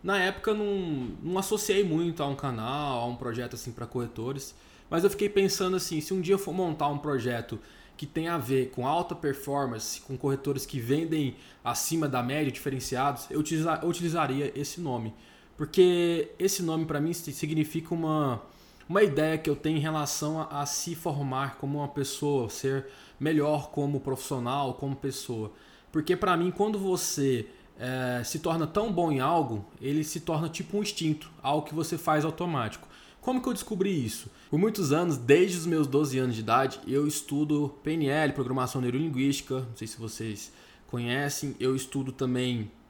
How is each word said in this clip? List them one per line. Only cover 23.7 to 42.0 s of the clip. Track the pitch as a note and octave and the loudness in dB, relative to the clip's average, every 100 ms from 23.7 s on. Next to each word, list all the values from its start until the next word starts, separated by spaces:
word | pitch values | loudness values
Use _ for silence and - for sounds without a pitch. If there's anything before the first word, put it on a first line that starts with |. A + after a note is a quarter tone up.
como | - C#3+ C#3+ | -2 0 0
profissional, | C#3 C3 - C3+ A#2+ C#3 C3+ | -2 -4 -4 -4 -2 0 -2
como | B2 C#3 | -2 -4
pessoa. | C3+ C#3 C3 - A#2 G#2+ - - - - | -4 -4 -6 -6 -6 -6 -10 -20 -20 -4
Porque | D#3 D#3 | -2 0
pra | F3+ G3 E3+ | 2 4 4
mim, | F3 | 2
quando | F3 G#3 G#3 | 2 2 2
você, | G3 F3+ - - C3+ B2 G#2+ - - - | 0 0 0 2 2 2 -2 -12 -20 -10
é, | B2+ C3 B2+ B2 | -6 -2 -2 -2
se | A#2 D#3 | -2 -4
torna | E3+ E3 D#3+ | 0 0 0
tão | G#3 A3 | 0 0
bom | F3+ E3+ | 2 2
em | C#3 | 2
algo, | C3+ E3+ C3+ A2 G2 - | 4 2 2 -4 -8 -8
ele | C3+ D3 | -2 0
se | D3+ E3+ | -2 -4
torna | - D#3 E3 | -2 -2 -2
tipo | D#3+ E3+ G3+ | -4 -4 -2
um | |
instinto, | G3+ - D#3+ D3+ - - | -2 0 0 0 -4 -6
algo | C3 D3+ D3 | 0 0 0
que | |
você | D#3 D#3+ D#3+ | -4 -2 -2
faz | - D#3 D#3+ | 2 2 2
automático. | D#3 F3+ D3 A2 - - - - - | -2 -2 0 -2 -6 -18 -20 -20 -8
Como | - B3+ | -2 0
que | B3 | 0
eu | |
descobri | A#3+ - G3+ F#3+ F3+ | -4 -4 0 2 2
isso? | A2+ - - - - | 0 -4 -12 -18 -2
Por | D3+ | 2
muitos | G#3+ A3 D3+ | 4 2 2
anos, | D3+ F3 C3+ | 4 4 0
desde | A#2+ D3 F#3+ F3+ | 6 8 8 2
os | E3 | 0
meus | D#3+ C#3 | 2 4
doze | C3+ D3+ C3 | 4 2 2
anos | B2+ | 0
de | A2+ | -2
idade, | A2 A#2 C3+ - - | 2 4 4 -2 -2
eu | C3 D3 | 2 2
estudo | D3+ - C#3+ D3 D3 C#3+ - | -2 -2 0 2 2 0 -2
P | - | -4
N | E3 C#3+ | 0 2
L, | D3 D3+ | 4 2
Programação | C#3+ B2 C3 B2+ C3+ | 0 0 0 0 0
Neurolinguística, | B2 B2 D#3+ B2+ C#3 C#3 - C3 | 0 0 0 2 2 0 -2 -4
não | A#2+ A2+ | -4 -8
sei | A2 | -12
se | - | -8
vocês | A2+ - A2+ G2+ - - - - - | -10 -6 -8 -8 -12 -18 -20 -20 -10
conhecem, | B2 A#2+ B2+ C#3+ - C#3+ B2 | -4 -2 0 0 -2 -6 -2
eu | B2+ | 0
estudo | C3 C3 C3+ | 0 -2 -4